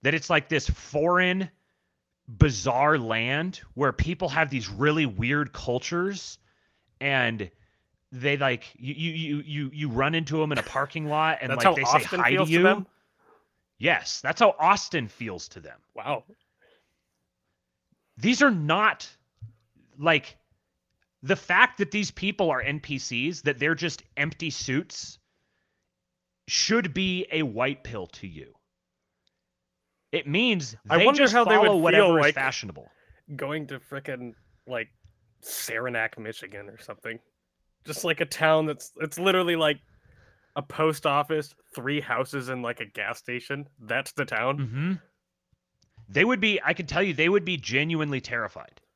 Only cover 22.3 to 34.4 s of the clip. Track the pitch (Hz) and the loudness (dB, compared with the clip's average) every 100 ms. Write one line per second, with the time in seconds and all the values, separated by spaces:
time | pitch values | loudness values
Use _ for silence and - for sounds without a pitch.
22.3 | 208 180 131 120 147 - 139 - 120 139 | 0 0 0 -2 -6 -6 -8 -6 -4 -4
23.3 | 170 143 135 143 156 170 - _ - 147 | -2 -4 0 0 0 -2 -6 _ -6 -6
24.3 | - 165 - - 135 185 - - - _ | -4 -8 -8 -2 -2 -4 -12 -16 -18 _
25.3 | _ _ _ _ _ _ _ _ _ _ | _ _ _ _ _ _ _ _ _ _
26.3 | _ - - - 220 185 143 190 180 - | _ -6 -2 2 0 0 -2 -2 -2 -4
27.3 | 156 147 107 127 139 - 117 90 - 98 | -4 -4 -2 -2 -4 -10 -10 -12 -14 -16
28.3 | 78 62 _ _ _ _ _ _ _ _ | -16 -20 _ _ _ _ _ _ _ _
29.3 | _ _ _ _ _ _ _ _ 165 143 | _ _ _ _ _ _ _ _ -6 -2
30.3 | 160 247 202 131 110 104 160 214 285 269 | 0 2 0 -2 -12 0 4 6 6 4
31.3 | 226 226 214 214 196 165 - 190 165 147 | 6 6 6 6 6 6 6 6 6 4
32.3 | 143 131 131 104 71 - _ _ _ _ | 2 -2 -4 -10 -16 -20 _ _ _ _
33.3 | 143 139 156 147 135 _ 139 139 131 123 | -10 -6 -6 -8 -12 _ -12 -10 -10 -12
34.3 | 113 | -16